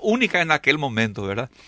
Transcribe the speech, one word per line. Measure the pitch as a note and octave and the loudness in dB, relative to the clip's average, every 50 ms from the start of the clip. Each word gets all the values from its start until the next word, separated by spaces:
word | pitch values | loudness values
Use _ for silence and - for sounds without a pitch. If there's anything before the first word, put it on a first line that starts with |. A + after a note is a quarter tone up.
única | - G#3+ A3 B3+ B3+ G3 - F3+ | 0 0 2 2 2 0 0 0
en | E3+ D#3+ | 0 2
aquel | D#3 D3 - C3+ D3 | 0 0 2 0 0
momento, | D3+ D3 C3 A2 A2 A2+ A2 G2 G#2 G2+ | 0 0 -2 0 0 -2 -2 -2 -4 -6
¿verdad? | G2 G2 A2 B2+ B2 _ - - | -4 -4 -4 -6 -8 _ -20 -20